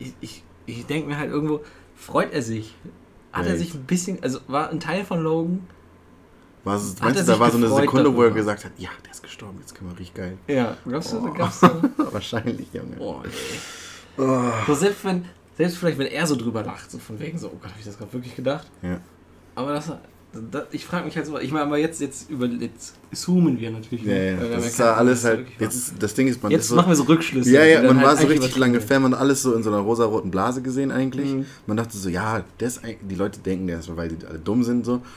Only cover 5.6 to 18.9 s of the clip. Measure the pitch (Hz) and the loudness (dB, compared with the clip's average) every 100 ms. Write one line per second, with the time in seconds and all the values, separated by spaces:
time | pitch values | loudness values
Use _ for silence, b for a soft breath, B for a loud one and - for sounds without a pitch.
5.6 | - - - - - - - - - - | -6 -20 -20 -20 -20 -20 -20 -20 -20 -10
6.6 | 98 104 101 95 117 113 87 107 120 117 | -4 -4 -4 -2 0 2 4 6 6 6
7.6 | 113 139 143 131 147 120 117 110 107 101 | 4 4 4 6 6 6 6 4 0 -4
8.6 | 92 - 92 - - - - - 104 92 | -10 -14 -14 -14 -20 -20 -20 -18 -16 -18
9.6 | - - 92 87 90 - 92 92 - 135 | -18 -14 -14 -12 -14 -10 -10 -8 -2 0
10.6 | 113 - - 143 - 226 240 165 - - | 0 -4 -6 -6 -6 -6 -4 -2 -2 4
11.6 | 175 165 247 - 285 104 - 113 120 104 | 4 4 0 -2 -4 -6 -6 -6 -6 -8
12.6 | - 90 - - - 67 - - - - | -10 -12 -12 -12 -10 -10 -12 -12 -10 -12
13.6 | - - - - - - 131 127 123 113 | -12 -16 -18 -20 -14 -2 0 2 0 -2
14.6 | 127 143 196 202 196 180 175 - _ - | 0 2 2 0 -2 -4 -6 -16 _ -2
15.6 | 175 175 170 135 135 147 165 127 117 110 | -2 0 -2 -2 -4 -2 0 0 -2 -4
16.6 | 104 101 - 123 - 107 156 170 98 - | -6 -10 -16 -16 -14 -12 -10 -10 -12 -14
17.6 | - - 104 98 107 127 123 135 127 151 | -16 -16 -16 -16 -12 -10 -10 -6 -4 -4
18.6 | - - 90 | -8 -10 -8